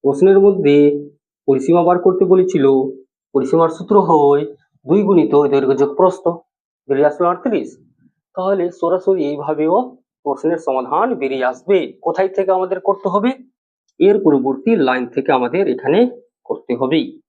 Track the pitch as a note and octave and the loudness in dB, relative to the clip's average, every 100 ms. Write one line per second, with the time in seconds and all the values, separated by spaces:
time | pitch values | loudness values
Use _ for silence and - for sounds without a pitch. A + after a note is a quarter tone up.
0 | C#3 C#3+ F#3 G3 G3 F#3 C#3+ D3 D3 C#3+ | -2 2 4 6 4 4 2 4 4 2
1 | C#3+ _ _ _ - C3+ C3+ E3+ E3+ F3+ | -10 _ _ _ -2 -2 2 2 2 2
2 | F#3 F#3 F#3 F#3 F#3 E3 C3+ C3+ C3+ - | 0 0 2 2 2 2 2 2 -2 -8
3 | _ _ _ C#3 C3 E3 E3 D#3+ F3 G#3 | _ _ _ -4 0 0 0 -4 0 2
4 | E3 D#3 C#3+ C#3+ C#3+ - _ _ C3 F#3+ | 4 2 4 2 -2 -14 _ _ -2 0
5 | F#3+ F3+ D3 C#3+ C#3+ C#3 C3 C3+ C#3 - | 2 2 2 2 2 0 0 0 -2 2
6 | F3+ F#3 E3+ E3+ _ _ _ _ - C#3 | 0 0 -6 -6 _ _ _ _ -6 0
7 | D3 C#3+ F3 F3 B3 G3 C3 - _ _ | 0 0 -2 -2 -4 -4 -6 -16 _ _
8 | _ _ _ - F#3+ G3 F3 F3 E3+ F3+ | _ _ _ -8 -4 -2 -4 -4 -4 -2
9 | F#3+ F#3+ C#3+ D3 C#3+ D3+ D#3 G3 B3+ - | -2 -2 -2 -6 -6 -4 0 0 -2 -14
10 | _ _ C#3+ C#3 D#3+ E3 D3 C3 B2 D3+ | _ _ -8 -4 -4 -4 -4 -6 -4 -2
11 | A#3 E3+ C3+ C3 B2+ B2+ - F#3+ C3 - | -2 -4 -6 -4 -4 -6 -2 -2 -2 -8
12 | E3+ D#3+ F#3+ F#3+ F#3+ F#3 F3+ F#3 F#3+ G3 | -6 -4 -2 -2 -2 -2 -2 -4 -4 -4
13 | G3 G3 A#3 C4+ - _ _ _ _ _ | -2 -2 -2 -6 -16 _ _ _ _ _
14 | F#3+ G#3 F#3+ C#3 B2+ C3+ G#3+ A3 C3 B2+ | 2 2 2 2 0 -4 -2 0 0 -2
15 | A#2+ - C3+ C3 B2 E3 F3+ A#2+ C3 F3 | -4 -6 -2 -2 -2 -2 -2 -4 0 2
16 | B3 - _ _ - - - A#2+ C3 D#3+ | 0 -4 _ _ -12 -12 -8 -4 -2 -2
17 | A2+ - | -4 -12